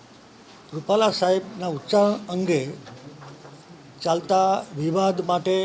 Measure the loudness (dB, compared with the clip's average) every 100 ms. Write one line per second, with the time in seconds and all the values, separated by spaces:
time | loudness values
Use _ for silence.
0 | -20 -20 -20 -20 -20 -20 -12 -10 0 2
1 | 2 2 2 2 -2 -8 -6 -6 0 4
2 | 4 2 -4 -4 0 0 0 -10 -16 -18
3 | -20 -20 -20 -20 -20 -20 -20 -20 -20 -8
4 | -2 -2 2 2 4 0 -4 -4 -2 2
5 | 2 0 0 0 2 0